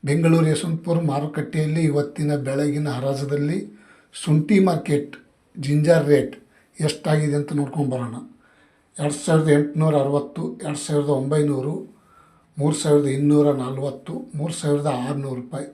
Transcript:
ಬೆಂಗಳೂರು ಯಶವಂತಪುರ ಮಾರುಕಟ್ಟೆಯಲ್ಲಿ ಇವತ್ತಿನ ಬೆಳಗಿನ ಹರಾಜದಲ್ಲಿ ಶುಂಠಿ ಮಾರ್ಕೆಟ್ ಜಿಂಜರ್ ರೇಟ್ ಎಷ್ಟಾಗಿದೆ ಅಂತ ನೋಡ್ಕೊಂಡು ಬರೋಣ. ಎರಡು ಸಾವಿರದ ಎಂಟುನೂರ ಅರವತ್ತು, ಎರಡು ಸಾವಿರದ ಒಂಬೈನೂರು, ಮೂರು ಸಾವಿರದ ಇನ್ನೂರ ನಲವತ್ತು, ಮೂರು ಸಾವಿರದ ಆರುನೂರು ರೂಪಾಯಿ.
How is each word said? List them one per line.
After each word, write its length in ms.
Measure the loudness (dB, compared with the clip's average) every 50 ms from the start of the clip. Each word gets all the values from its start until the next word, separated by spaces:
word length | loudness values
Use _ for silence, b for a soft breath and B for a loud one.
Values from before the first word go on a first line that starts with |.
| -2
ಬೆಂಗಳೂರು 460 | 0 0 2 4 4 4 4 4 2 2
ಯಶವಂತಪುರ 420 | 0 -2 -4 -4 -4 -2 -2 -2 0 0 0 0
ಮಾರುಕಟ್ಟೆಯಲ್ಲಿ 680 | 0 -2 -4 -6 -6 -8 -6 -4 -4 -2 -2 0 0 0 2
ಇವತ್ತಿನ 420 | 2 0 -2 -2 -4 -4 -2 -2 -2 -2 -2 -4
ಬೆಳಗಿನ 400 | -2 -2 0 -2 -2 -2 -4 -4 -4 -4
ಹರಾಜದಲ್ಲಿ 640 | -2 -4 -4 -4 -4 -4 -2 -2 -2 -2 -2 -4 -6 -8 B B B B B B B B B -10 -2
ಶುಂಠಿ 340 | 2 2 2 4 4 4 6 6 4
ಮಾರ್ಕೆಟ್ 460 | 2 0 -2 0 0 0 -2 -4 -14 -20 -20 _ _ _ _ _ _ -10 -4
ಜಿಂಜರ್ 380 | 0 0 2 4 6 4 4 6 4
ರೇಟ್ 240 | 4 4 4 0 -6 -14 b b b b b b b -4 -2
ಎಷ್ಟಾಗಿದೆ 500 | -2 -2 -2 -2 0 0 0 2 0 0 -2
ಅಂತ 140 | -2 -2 -2 -4
ನೋಡ್ಕೊಂಡು 300 | -4 -4 -2 -4 -2 -2 -2
ಬರೋಣ. 220 | -4 -6 -6 -8 -12 -14 -16 -20 b b b b b b b b b b b b -4
ಎರಡು 200 | -4 -4 -4 -4 0
ಸಾವಿರದ 260 | 2 4 4 6 6 6
ಎಂಟುನೂರ 380 | 4 4 2 0 0 0 2 4 2
ಅರವತ್ತು, 420 | 2 2 0 -2 -2 -4 -8 -8 -8 -8 -8 -8 -8
ಎರಡು 160 | -8 -8 -8 -6
ಸಾವಿರದ 280 | -2 -2 0 0 2 0 0
ಒಂಬೈನೂರು, 540 | 0 0 0 0 2 0 0 -2 -4 -4 -6 -8 -10 -12 b b b b b b b b b b b b b -2
ಮೂರು 160 | -2 0 0 0
ಸಾವಿರದ 280 | 2 4 4 4 4 2 0
ಇನ್ನೂರ 320 | 0 2 4 4 6 6 4 2 0
ನಲವತ್ತು, 520 | -2 -6 -6 -6 -6 -6 -8 -8 -12 -12 -12 -12 -12 -10 -8 -6
ಮೂರು 160 | -6 -6 -6 -6
ಸಾವಿರದ 320 | -2 -2 -2 0 0 -2 -4 -4 -4
ಆರುನೂರು 320 | -6 -6 -6 -6 -8 -8 -10
ರೂಪಾಯಿ. 260 | -10 -10 -10 -10 -10 -10